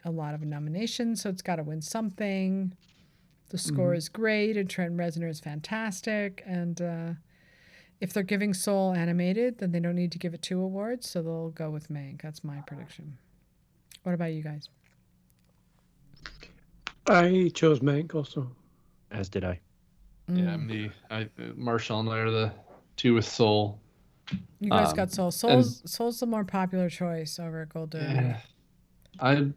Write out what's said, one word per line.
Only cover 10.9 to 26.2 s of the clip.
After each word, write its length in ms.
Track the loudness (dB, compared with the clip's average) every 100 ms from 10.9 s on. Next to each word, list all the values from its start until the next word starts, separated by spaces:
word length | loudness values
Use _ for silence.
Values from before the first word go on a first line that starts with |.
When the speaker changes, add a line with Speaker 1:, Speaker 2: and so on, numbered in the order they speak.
| -6 -6
Speaker 1:
so 140 | -4
they'll 260 | -4 -4 -6
go 200 | -6 -6
with 180 | -6 -6
Mank. 320 | -8 -8 -10
That's 220 | -12 -10
my 160 | -10 -10 -12
prediction. 500 | -14 -14 -16 -16 -18 _ _ _ _ _ _ _ -12
What 120 | -6
about 200 | -2 -2
you 80 | -4
guys? 260 | -6 -10 -14 _ _ _ _ _ _ _ _ _ _ _ _ _ -20 -18 -18 -16 -20 -20 _ -14 -14 -6 6
Speaker 2:
I 420 | 8 8 6 4
chose 260 | 6 6 6
Mank 340 | 4 2 0
also. 360 | -4 -4 -6 -6 -8 _ _ _ _ _
Speaker 3:
As 180 | -6 -4
did 160 | -2
I. 160 | -2 -4 -8 _ _ _ -20 -20 -2
Speaker 4:
Yeah, 140 | 0
Speaker 1:
Mm. 100 | 2
Speaker 4:
I'm 140 | 0 -4
the, 240 | -4 -6 -8 -8
I, 100 | -6
uh, 300 | -6 -8 -10
Marshall 460 | -6 0 0 0 0
and 100 | 0
I 80 | 0
are 120 | 2
the 200 | 2 0 -2 -16 -20 _ 0
two 180 | 4
with 100 | 6
Soul. 540 | 4 4 6 6 4 -2 -16 _ _ _ -8 -8 -8 -6
Speaker 1:
You 100 | 2
guys 200 | 4 4
Speaker 4:
Um, 60 | 4
Speaker 1:
got 140 | 0
Soul. 140 | 0 -2
Speaker 4:
and 80 |
Speaker 1:
Soul's, 480 | 0 6 8 6 2 -8
Soul's 280 | -2 -2 -2